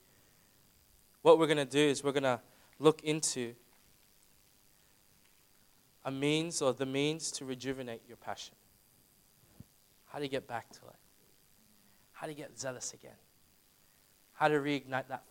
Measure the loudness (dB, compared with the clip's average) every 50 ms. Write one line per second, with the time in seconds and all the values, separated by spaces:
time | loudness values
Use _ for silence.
0 | _ _ _ -20 _ _ _ _ _ _ _ _ _ _ _ _ _ _ -20 _
1 | _ _ _ _ 8 8 8 10 8 4 2 2 0 0 2 4 4 4 4 2
2 | 0 -2 0 2 2 2 0 0 -4 -12 -20 -20 -20 -20 -4 2 4 4 4 4
3 | 2 -4 -2 -2 -2 -4 -4 -4 -6 -8 -8 -12 _ _ _ _ _ _ _ _
4 | _ _ _ _ _ _ _ _ _ _ _ _ _ _ _ _ _ _ _ _
5 | _ _ _ _ _ _ _ _ _ _ _ _ _ _ _ _ _ _ _ _
6 | -10 -8 -6 -2 0 2 2 2 0 -2 -2 0 0 0 0 0 -2 -2 0 0
7 | 0 0 -2 -4 -6 -8 -8 -8 -8 -8 -10 -8 -6 -6 -6 -6 -8 -10 -12 -12
8 | -14 -18 -20 -14 -12 -10 -10 -10 -12 -16 -18 _ _ _ _ _ _ _ _ _
9 | _ _ _ _ _ _ _ _ _ -20 -20 -20 -20 _ _ _ _ _ _ _
10 | _ -14 -10 -8 -6 -4 -4 -4 -4 -6 -8 -10 -10 -12 -18 -20 -20 -20 -20 -20
11 | _ _ _ _ _ _ _ _ _ _ _ _ _ _ _ _ _ _ _ _
12 | _ _ -16 -10 -10 -10 -10 -10 -14 -14 -12 -10 -8 -8 -8 -8 -10 -12 -12 -14
13 | -18 -20 -20 -20 _ _ _ _ _ _ _ _ _ _ _ _ _ _ _ _
14 | _ _ _ _ _ _ -4 0 2 2 4 2 0 0 -2 -4 -4 -4 -6 -6
15 | -6 -6 -10 -12 -14 -8